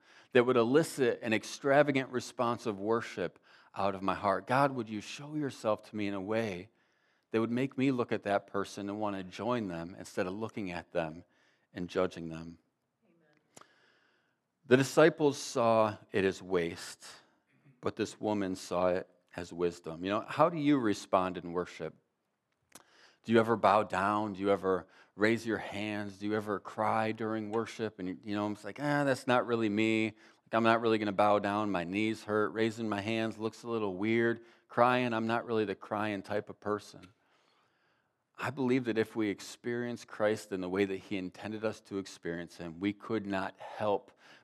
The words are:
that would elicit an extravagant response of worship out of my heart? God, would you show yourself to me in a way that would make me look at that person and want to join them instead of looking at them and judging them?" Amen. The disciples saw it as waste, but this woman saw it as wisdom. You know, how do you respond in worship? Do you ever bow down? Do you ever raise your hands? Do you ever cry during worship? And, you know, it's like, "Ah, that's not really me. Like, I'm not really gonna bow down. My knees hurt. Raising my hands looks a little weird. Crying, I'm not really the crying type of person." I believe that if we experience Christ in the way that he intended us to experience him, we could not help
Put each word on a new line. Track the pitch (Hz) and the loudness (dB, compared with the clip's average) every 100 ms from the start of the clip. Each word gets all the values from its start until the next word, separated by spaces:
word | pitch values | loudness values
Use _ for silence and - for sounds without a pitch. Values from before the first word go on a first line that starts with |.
| _ - - | _ -20 2
that | 127 120 | 4 6
would | 123 | 6
elicit | 113 143 156 - 123 104 | 6 4 4 2 0 0
an | 120 | 0
extravagant | 110 - - 143 139 147 135 131 | 0 -2 -4 4 6 6 2 0
response | 127 - - 120 120 120 | -4 -6 -2 -2 0 -4
of | 98 | -4
worship | 104 117 113 - 87 - _ - - - | 0 0 -2 -6 -6 -6 _ -20 -16 -4
out | 98 95 | -2 -2
of | |
my | 95 | -2
heart? | 92 101 95 95 | 0 0 0 2
God, | 127 139 | 2 2
would | 131 110 | 0 -6
you | 107 | -8
show | - - 147 | -10 -12 -8
yourself | 151 139 123 113 104 - | -6 -6 -4 -2 -2 -4
to | 107 | -6
me | 101 | -4
in | |
a | 101 | -4
way | 95 110 113 87 95 _ _ _ _ _ _ | -2 -2 -2 -6 -12 _ _ _ _ _ _
that | 113 | -2
would | 113 | 0
make | 120 135 - | 0 -2 0
me | 135 | 0
look | 127 113 | 2 0
at | 107 | -2
that | 101 101 - | 0 0 0
person | 101 92 - 101 | -4 -4 -6 -6
and | 104 | -4
want | 107 98 | -4 -4
to | |
join | 92 87 104 123 104 | -8 -6 -2 -2 -2
them | 82 85 101 | -6 -8 -10
instead | 92 - 92 | -12 -4 -4
of | |
looking | 98 110 117 95 | -2 -8 -6 -6
at | 87 - | -6 -6
them | 90 82 80 - _ _ _ _ | -4 -4 -6 -16 _ _ _ _
and | - 90 | -8 -4
judging | 95 92 90 82 | 0 0 -2 -10
them?" | 80 82 85 _ _ _ _ _ | -10 -12 -16 _ _ _ _ _
Amen. | _ _ _ _ - - _ _ _ _ _ _ _ _ _ 139 | _ _ _ _ -20 -20 _ _ _ _ _ _ _ _ _ 4
The | 131 | 4
disciples | 135 - 160 160 151 135 | 6 6 6 6 2 0
saw | - 135 117 113 110 101 - | -6 0 4 4 4 0 -4
it | 107 | 2
as | 95 90 | 2 0
waste, | 92 92 85 90 - - - - _ _ _ _ _ - | -2 0 0 -6 -12 -16 -18 -20 _ _ _ _ _ -8
but | 107 - | -6 -2
this | 101 - | -4 -2
woman | 107 104 95 92 | -2 0 -2 -4
saw | - 90 92 | -4 2 2
it | 90 - _ _ - | 2 -2 _ _ -12
as | 87 | -10
wisdom. | 87 87 82 - 80 90 | -2 -2 -2 -12 -6 -2
You | |
know, | 104 | -2
how | - - 160 | -2 2 2
do | 170 | 4
you | 143 143 | 2 4
respond | 113 98 - 98 92 90 | 4 0 2 2 2 -2
in | 87 | -6
worship? | 87 85 - 80 - _ _ _ _ _ _ _ - _ _ - _ - | -4 -4 -6 -10 -10 _ _ _ _ _ _ _ -20 _ _ -20 _ 2
Do | |
you | 113 | 4
ever | 110 110 | 4 4
bow | 101 104 | 6 6
down? | 107 92 98 104 107 | 4 0 0 0 -2
Do | 92 | -2
you | 101 | 2
ever | 101 95 92 82 - - - | 2 2 0 -2 -20 -16 0
raise | 107 117 113 | 2 2 0
your | 101 | -4
hands? | - 101 107 104 104 95 | -4 -8 -6 -6 -8 -8
Do | 104 | -4
you | 107 | -2
ever | 104 98 | -2 -6
cry | - - 107 110 110 | -6 -2 0 0 0
during | 110 110 110 107 | -2 -4 -4 -4
worship? | 110 110 - 110 - | -4 -4 -4 -6 -6
And, | 92 90 | -8 -8
you | 107 | -4
know, | 104 104 | -2 -2
it's | 101 | -4
like, | 104 101 | -10 -6
"Ah, | 147 147 | -2 0
that's | 139 127 - | 2 0 2
not | 123 107 | 2 2
really | 117 113 | 0 2
me. | 104 110 110 110 | 2 2 2 0
Like, | - - _ - | -4 -20 _ -2
I'm | 113 | 2
not | 113 113 | 4 4
really | 117 110 | 4 2
gonna | 104 | 2
bow | 95 104 104 | 2 4 4
down. | 101 101 107 | 2 0 0
My | 92 | -2
knees | 85 98 110 107 | -2 0 0 -2
hurt. | - 107 107 | -2 0 0
Raising | 98 113 110 113 | 2 0 0 -4
my | 101 | -4
hands | 104 113 113 104 | -2 -2 -2 -4
looks | 110 - | -8 -8
a | 120 | -6
little | 113 104 90 | -4 -2 -2
weird. | 107 113 117 117 - - _ | 2 4 2 0 -6 -20 _
Crying, | - 120 127 123 | 4 4 4 2
I'm | 113 113 | 0 0
not | 117 117 | -2 0
really | 110 104 | 0 0
the | 95 | -4
crying | - 107 107 101 | -6 -4 -2 -4
type | - 104 - | -4 -6 -6
of | 98 | -8
person." | 104 104 - 98 95 _ _ _ _ _ _ _ _ _ _ _ _ - | -4 -4 -6 -20 -20 _ _ _ _ _ _ _ _ _ _ _ _ -10
I | 101 | -8
believe | 135 127 131 120 | -2 2 2 2
that | 110 | 0
if | 110 113 | -2 0
we | 107 | -2
experience | 95 - - 120 120 120 120 - | -2 -8 -12 -6 -6 -6 -8 -10
Christ | - 107 107 - | 0 0 0 -2
in | 95 | -6
the | 92 | -2
way | 92 101 | 0 0
that | 95 | 0
he | - 101 | -6 -6
intended | 92 - 104 110 110 | -6 -8 -10 -6 -6
us | 104 | -6
to | - 98 | -8 -8
experience | 95 - 85 85 85 - | -8 -10 -8 -6 -8 -12
him, | 85 82 | -12 -4
we | 101 | -4
could | 104 - 113 101 | -4 -4 -6 -2
not | 98 95 - | -4 -4 -10
help | - - 107 98 - _ - - | -14 -4 0 0 -2 _ -20 -20